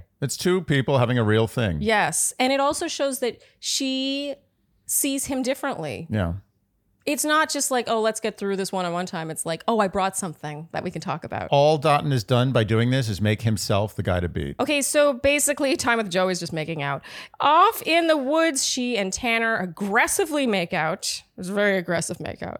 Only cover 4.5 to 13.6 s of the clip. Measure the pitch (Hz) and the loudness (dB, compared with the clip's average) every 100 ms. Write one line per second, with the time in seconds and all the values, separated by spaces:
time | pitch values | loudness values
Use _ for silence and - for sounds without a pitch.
4.5 | _ _ _ - - 285 277 - 262 247 | _ _ _ -4 -2 0 -2 -2 -2 -2
5.5 | 277 277 226 156 98 165 104 85 92 - | -2 -4 -4 -6 -8 -4 -2 0 -4 -10
6.5 | _ _ _ _ _ - 294 302 302 302 | _ _ _ _ _ -4 -2 0 2 0
7.5 | 285 - 254 226 226 220 220 220 - 196 | -2 0 0 0 0 0 0 -4 -4 -2
8.5 | 190 190 190 180 175 180 175 160 160 175 | -2 -2 -2 -2 -2 -4 -6 -6 -6 -6
9.5 | 165 - 226 196 196 190 - 185 151 151 | -4 0 2 2 2 -2 -2 -6 -8 -10
10.5 | 151 160 156 180 165 - 143 - 107 92 | -10 -8 -8 -6 -6 -6 -6 -6 -8 0
11.5 | 143 147 156 156 147 151 131 - 123 127 | 4 6 4 4 2 2 0 2 2 4
12.5 | 127 104 110 120 131 113 90 104 107 113 | 2 4 4 4 2 0 0 2 2 2
13.5 | 104 | 0